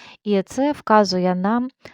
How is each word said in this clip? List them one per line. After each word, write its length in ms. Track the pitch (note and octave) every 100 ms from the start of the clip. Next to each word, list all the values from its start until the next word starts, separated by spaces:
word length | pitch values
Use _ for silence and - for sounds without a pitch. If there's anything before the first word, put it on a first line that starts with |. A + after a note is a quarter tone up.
| - -
і 180 | - G3+
це 300 | F#3+ - C#4
вказує 640 | C#4+ - G#3+ G3+ F#3 F3+
нам 340 | F3+ F#3+ A#3 B3+ _ -